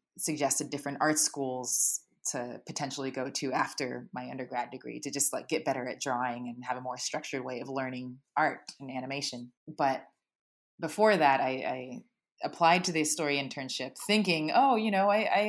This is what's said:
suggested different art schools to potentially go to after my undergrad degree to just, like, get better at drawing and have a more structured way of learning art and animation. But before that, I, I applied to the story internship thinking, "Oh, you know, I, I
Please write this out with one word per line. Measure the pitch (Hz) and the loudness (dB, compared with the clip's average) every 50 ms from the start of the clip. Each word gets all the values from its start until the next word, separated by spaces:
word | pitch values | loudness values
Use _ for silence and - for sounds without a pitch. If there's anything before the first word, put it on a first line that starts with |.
| _ _ _ | _ _ _
suggested | - - - 151 139 143 131 - - 151 143 | -6 -4 -2 0 2 2 2 2 0 -2 -4
different | - 139 - 143 143 - | -6 -6 -6 -4 -2 2
art | 156 156 156 | 4 4 4
schools | 151 - - - 143 139 131 127 127 123 - - - - - - - - _ _ _ - - | 4 2 2 0 -2 -4 -2 -2 -4 -2 0 2 4 4 4 2 0 -4 _ _ _ -6 -6
to | - 131 120 123 117 113 - | -4 -4 -6 -6 -8 -12 -10
potentially | - - - 147 135 131 143 135 135 | -10 -8 -6 -6 -6 -6 -4 -6 -4
go | 131 131 127 135 | -4 -4 -4 -4
to | - - 147 131 | -4 -4 -4 -2
after | 127 - 135 - - - 143 123 127 123 123 - - | 0 0 -2 -2 -2 -6 -6 -4 -6 -8 -10 -12 -12
my | 127 127 127 | -12 -10 -10
undergrad | 131 131 127 123 127 120 120 - | -8 -10 -8 -6 -4 -6 -6 -6
degree | 135 131 - 123 113 - | -8 -12 -10 -10 -10 -8
to | - 143 | -8 -6
just, | - 139 131 - - | -2 0 0 0 -2
like, | 123 - | -4 -4
get | - 160 - - | -2 -4 -2 0
better | 147 131 131 123 | -2 -2 -2 -4
at | 127 113 - | -6 -6 -6
drawing | - 139 127 120 127 123 120 120 123 | -4 -4 -2 -2 -2 -4 -4 -6 -8
and | 123 120 123 127 | -10 -10 -10 -8
have | 127 127 | -8 -6
a | 127 | -6
more | 127 127 127 | -6 -8 -8
structured | 131 - - - 147 - - - 135 123 | -6 -6 -6 -6 -6 -6 -6 -6 -6 -6
way | 131 127 120 | -6 -8 -8
of | 123 131 | -8 -6
learning | 135 135 131 127 127 127 127 127 127 131 _ _ - | -4 -4 -4 -4 -6 -8 -8 -10 -12 -14 _ _ -2
art | 143 156 143 131 - - - - - | 0 0 0 0 -4 -12 -18 -18 -14
and | 139 131 | -12 -10
animation. | 131 131 127 131 139 143 139 - - 123 120 123 _ _ _ | -8 -8 -6 -6 -6 -6 -6 -6 -8 -8 -12 -14 _ _ _
But | - 147 - 147 135 131 - - - _ _ _ _ _ _ _ _ _ _ _ _ _ - | -10 -4 0 0 0 0 -2 -6 -14 _ _ _ _ _ _ _ _ _ _ _ _ _ -8
before | - 156 - - 214 220 208 | -8 -4 2 4 6 6 6
that, | 170 151 139 135 131 | 8 8 6 6 6
I, | 135 131 | 4 0
I | 131 131 - 90 131 131 127 131 123 - - _ _ _ _ _ _ - - | 0 -2 -2 -4 -4 -4 -6 -10 -12 -14 -14 _ _ _ _ _ _ -8 -8
applied | 139 - - 170 165 175 185 180 | -6 0 4 6 6 6 6 4
to | 185 | 2
the | 165 160 156 | 2 2 2
story | 151 - - 160 147 139 | 2 2 0 0 0 2
internship | 139 139 135 - 147 131 131 - - 131 139 - - - | 0 0 -2 -6 -8 -6 -6 -4 -6 -6 -6 -8 -4 0
thinking, | - 208 214 202 185 170 160 156 156 - | 2 4 4 4 4 2 2 2 4 4
"Oh, | 233 269 277 254 | 6 6 6 6
you | 220 220 220 | 4 4 2
know, | 196 190 190 202 | 4 4 6 6
I, | 202 214 214 - - | 4 4 4 4 4
I | 196 208 | 4 2